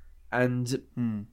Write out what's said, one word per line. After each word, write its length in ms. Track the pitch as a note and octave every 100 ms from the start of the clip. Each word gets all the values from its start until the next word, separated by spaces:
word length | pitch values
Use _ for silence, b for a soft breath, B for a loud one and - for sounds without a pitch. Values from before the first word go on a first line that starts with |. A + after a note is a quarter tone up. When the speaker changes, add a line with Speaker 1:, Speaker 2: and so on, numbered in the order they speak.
| - - -
Speaker 1:
And 500 | A#2+ B2+ B2 B2 C3 - -
Speaker 2:
Hmm. 260 | A#2+ G#2+ G#2